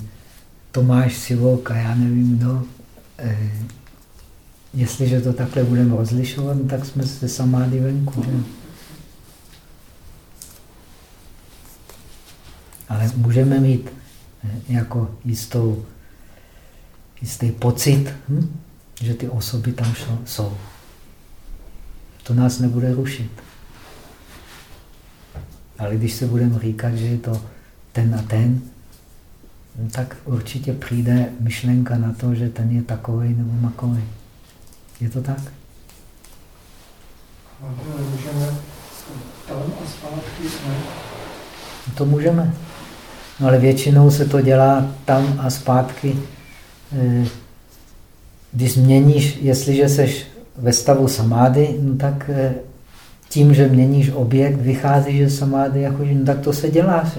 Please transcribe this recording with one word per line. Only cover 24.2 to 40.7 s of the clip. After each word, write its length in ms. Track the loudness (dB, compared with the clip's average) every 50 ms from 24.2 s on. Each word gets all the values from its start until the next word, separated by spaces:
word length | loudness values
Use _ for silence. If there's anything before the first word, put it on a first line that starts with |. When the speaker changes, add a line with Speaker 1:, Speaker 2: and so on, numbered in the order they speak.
| -20 -20 -20 -20 -20 -20 -20 -20 -20 -20 -20 -20 -20 -20 -20 -20 -20 -20 -20 -20 -20 -20 -20 -18 -18 -18 -20 -20 -20 -20 -14 -10
Speaker 1:
Ale 160 | -8 -4 -4
když 180 | -2 -2 -2 -4
se 140 | -4 -4 -2
budeme 320 | 0 2 2 2 0 0
říkat, 360 | -2 -4 -4 -4 -4 -4 -4
že 100 | -2 -2
je 120 | -2 -4 -4
to 240 | -4 -4 -6 -6 -8 -12 -20 -20 -20 -20 -20 -20 -20 -10
ten 240 | -4 0 0 0 0
a 60 | 0
ten, 400 | -4 -2 0 0 2 2 2 0 -2 -8 -18 -20 -20 -20 -20 -20 -20 -20 -20 -20 -20 -20 -20 -20 -20 -20 -20 -20 -20 -20 -12 -8
no 100 | -8 -8
tak 280 | -6 -6 -8 -8 -10 -14 -8
určitě 480 | -4 -4 -4 -4 -6 -10 -10 -6 -6 -6
přijde 560 | -6 -6 -4 -2 -2 2 2 2 2 2 0 -4 -4
myšlenka 580 | -4 -4 -4 -2 0 0 2 2 2 0 0 0
na 160 | 0 -2 -4
to, 220 | -2 -2 -2 -2
že 140 | 0 -2 -4
ten 220 | -4 -2 -2 0
je 100 | 0 0
takovej 520 | -2 -2 -6 -8 -6 -4 -4 -2 0 0 0
nebo 200 | -2 -2 -2 -2
makovej. 500 | -2 -2 -2 -4 -4 -4 -2 -2 -2 -4 -6 -10 -16 -20 -20 -20 -20 -20 -20 -20 -20 -20 -20 -20 -20 -20 -20 -12 -8
Je 80 | -8 -6
to 120 | -6 -6
tak? 180 | -6 -6 -8 -8 -10 -14 -16 -20 -20 -20 -20 -20 -20 -20 -20 -20 -20 -20 -20 -20 -20 -20 -20 -20 -20 -20 -20 -20 -20 -20 -20 -20 -20 -20 -20 -20 -20 -20 -20 -20 -20 -20 -20 -20 -20 -20 -20 -18
Speaker 2:
No, 60 | -16 -14
ale 340 | -14 -12 -12 -12 -10 -8 -8 -8
můžeme 460 | -8 -8 -8 -8 -6 -4 -4 -4 -6 -8 -10 -14 -18 -20 -20 -20 -20 -20 -18 -16 -16 -16 -16 -18 -20 -20 -16 -12
tam 100 | -10 -8
a 320 | -8 -8 -8 -10 -10 -14
zpátky, 540 | -14 -14 -14 -12 -12 -12 -12 -12 -12 -10 -10 -10 -10 -8 -8
ne? 80 | -8